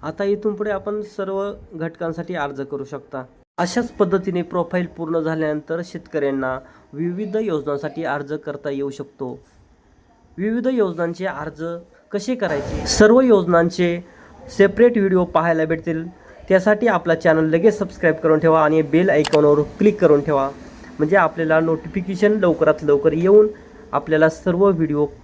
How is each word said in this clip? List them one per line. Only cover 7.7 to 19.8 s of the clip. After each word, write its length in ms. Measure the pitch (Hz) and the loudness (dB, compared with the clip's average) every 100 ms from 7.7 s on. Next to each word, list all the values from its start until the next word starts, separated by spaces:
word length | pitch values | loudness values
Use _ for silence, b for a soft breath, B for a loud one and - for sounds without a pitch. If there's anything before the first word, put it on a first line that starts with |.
| 143 151 151 | -6 -6 -8
अर्ज 280 | 160 143 143 | -6 -6 -6
करता 380 | 151 151 143 151 | -10 -10 -10 -8
येऊ 200 | 139 139 | -6 -8
शकतो. 480 | 135 139 _ 127 123 _ _ _ _ _ _ _ _ _ - | -8 -16 _ -12 -12 _ _ _ _ _ _ _ _ _ -8
विविध 320 | 202 226 254 | -4 -2 -2
योजनांचे 540 | 254 196 165 170 170 185 | 0 -2 -2 -6 -4 -8
अर्ज 380 | 139 156 151 165 170 170 b _ | -8 -10 -10 -10 -10 -14 b _
कसे 220 | 202 202 | -8 -4
करायचे, 520 | 247 196 147 - - - | -4 -2 -4 -4 -6 -2
सर्व 340 | - 214 240 | 4 6 6
योजनांचे 840 | 262 208 175 170 170 175 180 175 175 B B B - | 6 4 4 2 2 0 -2 -2 -8 B B B -18
सेपरेट 480 | - 196 196 240 240 | 2 2 6 4 4
व्हिडिओ 280 | 196 185 | 2 2
पाहायला 400 | 180 165 165 160 | 2 0 2 0
भेटतील. 440 | 160 165 165 160 170 180 B B - | 0 -2 -4 -6 -8 -14 B B 0
त्यासाठी 380 | 190 185 208 233 | 2 4 2 2
आपला 280 | 185 170 | 0 0
चॅनल 300 | 165 170 160 | 0 2 2
लगेच 340 | 160 165 208 214 | 2 4 2 2
सबस्क्राईब 360 | 190 - 170 | -6 -2 -2
करून 240 | 160 165 156 | 0 2 2
ठेवा 260 | 160 160 | 4 4
आणि 180 | 151 160 | 4 2
बेल 280 | 147 156 185 | 2 2 2
आयकॉनवर 500 | 147 151 156 147 147 | 2 2 2 4 2
क्लिक 380 | 147 - | 0 0